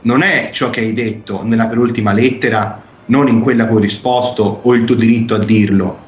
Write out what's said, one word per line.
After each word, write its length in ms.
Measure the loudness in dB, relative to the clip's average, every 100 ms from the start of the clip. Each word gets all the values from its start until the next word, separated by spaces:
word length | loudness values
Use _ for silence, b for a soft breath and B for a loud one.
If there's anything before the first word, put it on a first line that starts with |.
Non 200 | 2 2
è 280 | 2 0 -4
ciò 180 | -4 -4
che 120 | -2
hai 120 | -4
detto 500 | -4 -4 -6 -8 -8
nella 240 | -2 0 0
penultima 460 | 0 0 0 0
lettera, 680 | 2 0 0 -2 -2 -4 -8 -20 -20 -2
non 200 | 2 4
in 120 | 2
quella 220 | 2 0
a 40 | 2
cui 100 | 2
ho 40 |
risposto, 800 | 0 -2 -2 -2 -2 -2 -2 0
o 120 | 2 2
il 80 |
tuo 120 | 2 2
diritto 380 | 2 2 0 -2
a 40 |
dirlo 600 | 2 2 2 0 0 -6